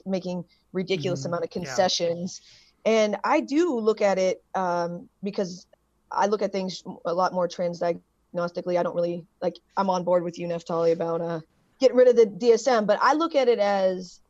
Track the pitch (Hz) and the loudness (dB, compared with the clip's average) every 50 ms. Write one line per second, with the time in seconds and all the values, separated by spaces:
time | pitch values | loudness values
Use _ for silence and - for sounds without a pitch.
0 | _ 190 196 185 180 180 180 180 170 _ _ _ _ _ - 180 185 185 196 180 | _ -6 -4 -4 -4 -6 -8 -8 -10 _ _ _ _ _ -6 -6 -4 -2 -4 -2
1 | 143 - 175 - 135 175 170 170 170 165 - 196 175 147 131 127 190 180 - - | -2 -4 -4 -4 -4 -6 -4 -4 -6 -6 -8 -8 -8 -6 0 0 0 0 2 0
2 | 175 170 170 170 175 190 - - _ - - - _ _ _ _ _ - 220 226 | -2 -2 -4 -4 -6 -10 -10 -14 _ -20 -20 -20 _ _ _ _ _ 0 2 2
3 | 214 208 208 - - 214 262 311 262 - 269 302 349 359 277 233 220 214 214 214 | 2 0 -2 -4 -2 0 0 0 0 0 0 0 2 2 0 0 2 0 0 2
4 | 214 202 196 185 185 185 180 - _ _ _ 180 190 180 175 175 175 170 175 175 | 2 2 2 2 2 0 0 -2 _ _ _ -4 -2 -2 0 -2 -2 -4 -6 -10
5 | - - _ _ - 202 190 - 202 175 180 175 - _ _ _ _ _ _ _ | -14 -18 _ _ -10 -8 -4 -4 -6 -6 -6 -14 -20 _ _ _ _ _ _ _
6 | _ _ - - 185 202 208 208 214 196 - 196 185 185 170 - - - 131 - | _ _ -4 -2 0 0 0 -2 -2 -4 -4 -4 -6 -6 -8 -10 -14 -16 -18 -10
7 | _ 175 165 175 185 175 180 185 175 175 175 - 180 175 175 170 175 175 170 175 | _ -6 -2 0 0 0 0 -2 -4 -4 -4 -4 -4 -4 -4 -4 -4 -4 -4 -4
8 | _ _ _ _ _ _ - 175 175 175 175 - 165 180 180 175 175 175 - 170 | _ _ _ _ _ _ -6 -6 -6 -4 -6 -8 -6 -2 -2 0 0 -2 -2 -2
9 | 170 175 175 175 165 _ _ _ - 180 170 - _ _ _ - 196 196 185 185 | -2 -2 -4 -6 -10 _ _ _ -6 -6 -6 -6 _ _ _ -2 0 0 0 -2
10 | 175 170 180 180 170 175 170 - 175 170 170 170 - - 180 165 170 170 165 170 | 0 0 0 0 0 -2 -8 -8 -8 -6 -6 -8 -6 -6 -4 0 2 2 0 0
11 | 170 165 170 170 165 165 170 160 160 _ _ _ _ _ _ _ - 254 220 247 | -2 -4 -4 -4 -4 -4 -6 -8 -8 _ _ _ _ _ _ _ 2 4 6 8
12 | 254 254 240 233 226 214 202 175 233 240 226 226 226 277 254 226 214 196 208 - | 6 8 8 8 6 4 4 -2 4 4 4 6 6 2 2 2 4 2 2 2
13 | - 240 277 302 330 330 330 285 262 240 233 208 202 202 202 196 190 190 190 185 | 4 2 4 2 0 0 2 2 2 4 2 2 2 2 2 2 2 0 0 -2
14 | 185 180 - - _ _ | -8 -12 -18 -20 _ _